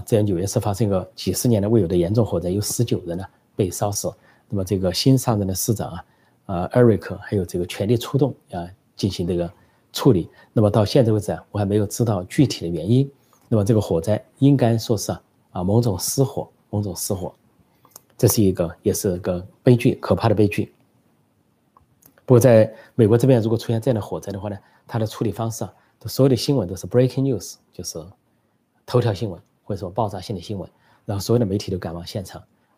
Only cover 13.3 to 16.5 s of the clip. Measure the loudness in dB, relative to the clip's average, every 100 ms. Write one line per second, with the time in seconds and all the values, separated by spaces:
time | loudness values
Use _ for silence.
13.3 | _ -2 0 4 2 2 0 0 -2 -4
14.3 | 2 4 4 4 0 0 -4 -4 -8 _
15.3 | _ _ -6 0 2 2 0 -2 -2 -2
16.3 | -2 -10